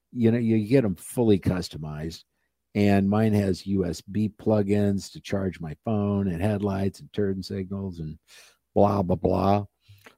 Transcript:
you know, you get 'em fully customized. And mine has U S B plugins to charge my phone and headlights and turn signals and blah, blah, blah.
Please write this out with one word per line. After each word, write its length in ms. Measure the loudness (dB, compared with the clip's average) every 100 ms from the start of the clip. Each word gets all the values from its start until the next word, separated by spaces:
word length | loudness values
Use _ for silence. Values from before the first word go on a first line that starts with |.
| _
you 180 | 0 2
know, 60 | 2
you 220 | 2 0 4
get 160 | 4
'em 120 | 2
fully 440 | -2 -6 0 4 4
customized. 840 | 2 -2 -6 -10 -10 -8 -10 -12 _ _ _ _ _
And 340 | 2 4 4 4
mine 240 | 2 4
has 320 | 2 2 -2
U 200 | -2 -2
S 160 | -2 -6
B 280 | -6 -4 -4
plugins 840 | -2 0 2 2 0 0 -2 -6
to 80 | -16
charge 380 | -8 -4 -4 -6
my 160 | -10 -10
phone 420 | -4 -2 0 0 -2
and 140 | -2
headlights 580 | -2 0 -2 -2 -4 -6
and 120 | -8
turn 280 | -4 -4 -4
signals 580 | -6 -8 -8 -8 -8 -8
and 200 | -12 -12 _ -20 -20 _ _
blah, 260 | 2 4 2
blah, 140 | 0
blah. 500 | 0 2 2 2 2 -2 _ _ -20 -20